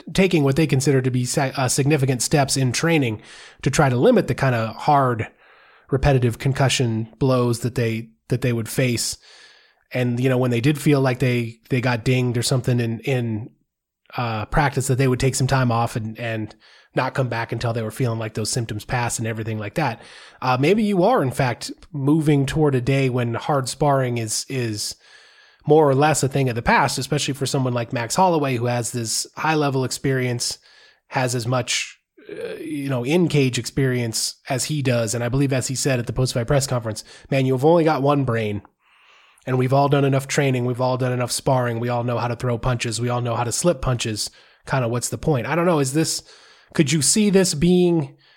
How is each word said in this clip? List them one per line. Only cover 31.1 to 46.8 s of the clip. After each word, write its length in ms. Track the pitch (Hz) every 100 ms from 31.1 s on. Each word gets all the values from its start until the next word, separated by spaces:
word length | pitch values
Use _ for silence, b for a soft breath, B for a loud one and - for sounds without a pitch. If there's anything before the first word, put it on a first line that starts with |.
| - 127
as 100 | 123
much, 540 | 113 127 120 - - - _ _ -
uh, 240 | - -
you 340 | - 311 143 139
know, 160 | 131
in-cage 540 | 120 170 165 147 131 123
experience 760 | 113 - 135 123 120 110 - - -
as 160 | 131
he 160 | - 151
does. 320 | 123 120 113
And 120 | 117
I 40 | 120
believe, 240 | 131 139
as 140 | 131 -
he 80 |
said 240 | 131 151 127
at 80 | 113
the 60 |
post-fight 340 | 117 131 131 113
press 220 | 143 135
conference, 340 | 123 113 107 B B B
"Man, 160 | 139 131
you've 180 | 131
only 180 | 143 170
got 200 | 160 147
one 220 | 139 143
brain. 380 | 127 113 110 104 - _ b b b b b b
And 140 | - 127
we've 140 | 127
all 160 | 139 143
done 160 | 143
enough 240 | 139 135 135
training. 380 | - 139 127 123
We've 140 | 120
all 160 | 127 127
done 160 | 127
enough 180 | 123 120
sparring. 460 | - - 131 120 117
We 100 | 120
all 160 | 120
know 140 | 120 117
how 100 | 113
to 80 | 117
throw 220 | 127 117
punches. 420 | 131 120 120 107
We 80 | 120
all 120 | 120
know 140 | 120
how 100 | 113
to 80 | 120
slip 300 | - 170 175
punches. 480 | - 123 120 107 - b b b -
Kinda 220 | 135 120
what's 200 | 120 -
the 100 | 165
point?" 300 | - 143 110
I 80 | 160
don't 100 | 175
know. 140 | 160
Is 140 | 135
this, 280 | 143 160 - b b b b b
could 180 | -